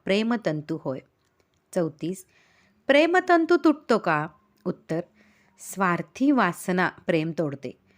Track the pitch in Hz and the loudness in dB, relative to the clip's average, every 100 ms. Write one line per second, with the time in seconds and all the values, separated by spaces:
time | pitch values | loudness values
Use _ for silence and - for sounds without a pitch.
0 | - 196 226 233 180 156 151 160 151 131 | -2 0 0 -2 -2 -4 -6 -8 -6 -10
1 | - _ _ _ _ _ _ - 165 156 | -12 _ _ _ _ _ _ -4 -4 -4
2 | 156 185 - _ _ _ _ _ - 277 | -10 -10 -14 _ _ _ _ _ 2 4
3 | 330 370 359 349 330 349 339 302 - 220 | 4 2 4 2 4 4 4 2 0 0
4 | 185 151 156 _ _ _ 180 - - 160 | 2 -2 -2 _ _ _ -8 -8 -6 -8
5 | - _ _ _ _ _ - - 190 170 | -8 _ _ _ _ _ -14 -4 -2 -2
6 | 170 - 269 269 190 170 - 180 175 - | -6 -2 0 2 0 -2 -4 -2 -2 -4
7 | - 170 160 156 156 135 127 - _ | -2 -2 -2 -4 -6 -6 -14 -18 _